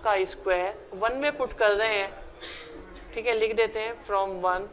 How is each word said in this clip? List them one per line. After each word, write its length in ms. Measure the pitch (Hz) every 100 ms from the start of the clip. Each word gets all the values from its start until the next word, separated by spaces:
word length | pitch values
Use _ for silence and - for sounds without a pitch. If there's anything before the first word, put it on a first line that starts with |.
का 100 | 226 202
square, 500 | 190 - 185 180 185 214 -
वन 180 | 190 220 262
में 200 | 294 294
put 160 | 254
कर 180 | - 214
रहे 240 | 202 220
हैं, 160 | 208 196 - - - - - - - - - -
ठीक 120 | 233 226
है, 80 |
लिख 200 | 226 220 220
देते 240 | 220 220
हैं 140 | 220 233
from 300 | - 202 196 185
one 240 | 180 180 202